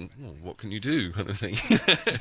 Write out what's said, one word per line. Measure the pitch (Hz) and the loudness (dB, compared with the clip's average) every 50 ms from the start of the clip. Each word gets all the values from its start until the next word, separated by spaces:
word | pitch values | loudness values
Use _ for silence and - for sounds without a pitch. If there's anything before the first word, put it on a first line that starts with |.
| 87 - - 123 143 | -8 -10 -12 -14 -14
oh, | 101 71 73 | -14 -14 -12
what | 85 92 - | -12 -12 -10
can | - - 101 | -10 -10 -8
you | 101 107 | -8 -4
do?" | 95 135 156 151 98 87 | -2 0 0 0 0 0
<laughs> | 85 | -2
kind | 107 95 - | -4 -4 -2
of | 101 | -2
thing. | - 110 87 107 113 - - 220 - - 196 175 - - 226 - - | -2 -2 -2 -2 -2 4 4 4 6 6 4 4 4 4 0 -2 -2